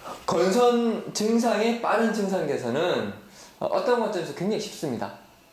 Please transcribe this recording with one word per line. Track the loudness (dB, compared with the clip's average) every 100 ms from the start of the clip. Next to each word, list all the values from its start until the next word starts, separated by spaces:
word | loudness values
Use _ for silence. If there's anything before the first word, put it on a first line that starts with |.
| -16 -10 -2
건선 | 2 4 6 6 6 2 0 -6
증상의 | -2 2 2 2 2 2 0
빠른 | 0 2 2
증상 | 0 0 -2 -2
개선은 | -2 -2 0 0 -2 -4 -10 -18 -20 -20 -8
어떤 | -2 0 2 0
관점에서 | 0 -4 -6
굉장히 | -4 -2 -2
쉽습니다. | -6 -8 -6 -4 -6 -10 -20 -20 -16